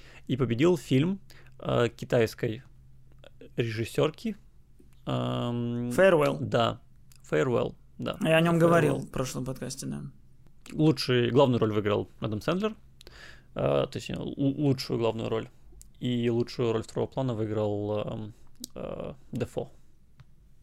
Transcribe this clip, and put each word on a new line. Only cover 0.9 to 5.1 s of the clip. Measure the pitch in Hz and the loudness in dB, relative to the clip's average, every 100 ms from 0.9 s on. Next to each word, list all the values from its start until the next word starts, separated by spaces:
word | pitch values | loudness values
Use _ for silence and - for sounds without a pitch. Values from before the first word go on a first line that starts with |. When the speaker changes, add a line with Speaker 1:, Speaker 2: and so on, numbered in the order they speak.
| 135 165 196 - - - - | 2 2 -2 -8 -20 -20 -10
Speaker 1:
э, | - 127 117 - | -2 2 2 -2
китайской | - 127 110 - 120 113 - - - - - - - - - - | 0 2 2 0 -6 -6 -12 -20 -20 -20 -20 -20 -20 -20 -14 -4
режиссёрки, | 117 110 117 - 147 160 226 202 - - - - - - | -2 -2 -4 0 0 -2 -8 -8 -14 -20 -20 -20 -20 -14
эм, | - | -6